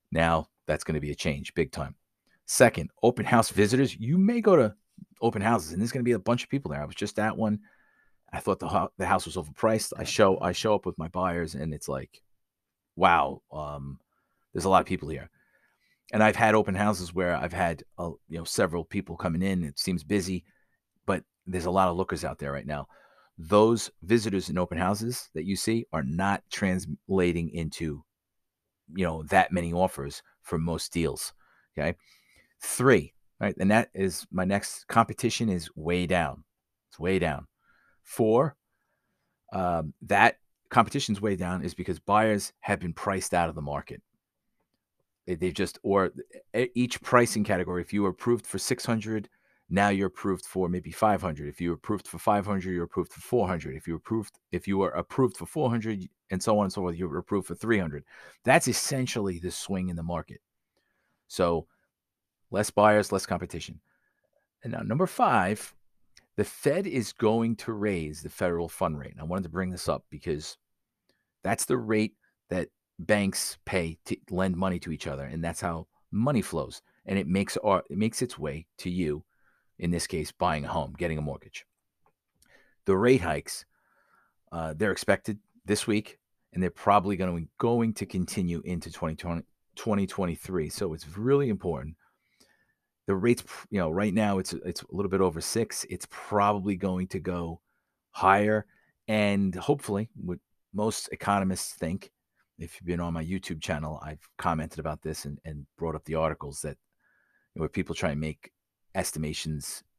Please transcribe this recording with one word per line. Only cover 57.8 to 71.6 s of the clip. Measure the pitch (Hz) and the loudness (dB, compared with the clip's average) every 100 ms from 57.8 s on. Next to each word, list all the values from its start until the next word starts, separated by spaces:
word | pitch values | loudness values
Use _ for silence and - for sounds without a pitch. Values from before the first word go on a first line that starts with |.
| 85 71 - - - - | 2 -4 -12 -20 -20 -6
That's | - 151 127 | 2 4 4
essentially | 113 - 135 127 120 98 87 | 0 -2 -2 -2 -2 -2 -2
the | 87 | -6
swing | - - 95 92 | -8 -4 -2 -2
in | 85 | -4
the | |
market. | 82 85 - - _ _ _ _ _ _ _ _ _ | -4 -6 -6 -14 _ _ _ _ _ _ _ _ _
So | - 87 85 - _ _ _ _ _ _ _ _ | 0 2 2 -4 _ _ _ _ _ _ _ _
less | 95 107 | -2 0
buyers, | - 104 107 101 | 6 8 8 4
less | 98 - | 0 -2
competition. | 87 87 82 - 82 _ _ _ _ _ _ _ _ | -4 -4 -8 -12 -16 _ _ _ _ _ _ _ _
And | 120 | -10
now | - | -6
number | 104 135 185 | -2 0 0
five, | - 226 120 92 - - - _ _ _ _ _ - | 2 4 6 4 0 -6 -18 _ _ _ _ _ -4
the | 104 | -4
Fed | - 135 139 - | -2 0 0 0
is | 127 107 | -2 -4
going | - 110 113 117 110 | 0 2 4 2 -2
to | - | -4
raise | 110 104 92 78 76 | -2 0 0 -2 -6
the | - | -12
federal | - 92 85 85 | -2 0 0 -2
fund | - 90 76 | -2 -2 -2
rate. | 65 | -8
And | - | -12
I | 80 | -6
wanted | 92 | -4
to | 87 | -4
bring | 82 92 | -4 -4
this | 90 - | -4 -4
up | 73 - | -4 -6
because | 73 - 76 76 - _ _ _ _ _ _ _ _ | -12 -6 -6 -6 -16 _ _ _ _ _ _ _ _
that's | 95 110 | -4 -2